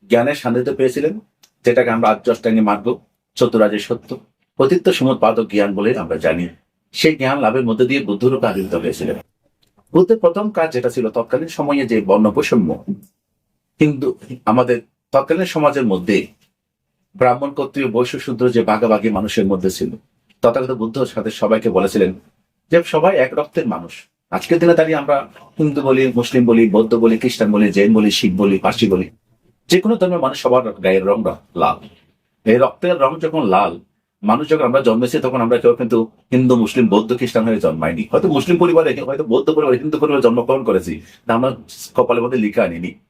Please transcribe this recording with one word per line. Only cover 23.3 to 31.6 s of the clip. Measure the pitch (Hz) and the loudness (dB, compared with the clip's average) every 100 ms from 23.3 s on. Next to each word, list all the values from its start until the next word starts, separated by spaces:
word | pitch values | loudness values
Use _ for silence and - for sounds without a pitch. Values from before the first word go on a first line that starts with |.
রক্তের | - 143 - 135 | -2 -4 -4 -4
মানুষ। | 90 85 - _ _ _ | -6 -10 -20 _ _ _
আজকের | 95 - 170 | -10 -2 2
দিনে | 170 | 4
দাঁড়িয়ে | 165 160 156 | 4 2 0
আমরা | 143 143 - - - - | 0 -2 -2 -18 -20 -2
হিন্দু | 151 143 | -2 0
বলি, | 135 131 131 120 | 0 2 2 0
মুসলিম | 120 127 120 | 0 2 4
বলি, | 113 113 | 4 4
বৌদ্ধ | 101 110 117 | 4 2 2
বলি, | 113 113 | 2 2
খ্রিস্টান | 127 - 107 | -2 -2 0
বলি, | 104 104 | 2 2
জৈন | 95 104 | 2 4
বলি, | 110 104 | 4 4
শিখ | 95 104 92 | 2 -2 2
বলি, | 101 95 | 2 2
পার্সি | 92 - 107 | 0 0 0
বলি, | 92 92 _ _ _ _ _ _ | 0 -2 _ _ _ _ _ _
যে | 180 | 0
কোনো | 214 226 | 0 0
ধর্মের | 180 175 | 0 0
মানুষ | 131 139 | -2 -2
সবার | 127 127 113 101 | 2 2 0 -4
গায়ের | 95 95 92 | 0 0 2
রং | 101 | 0
র-, | 95 80 _ | -2 -6 _
লাল। | 85 | -4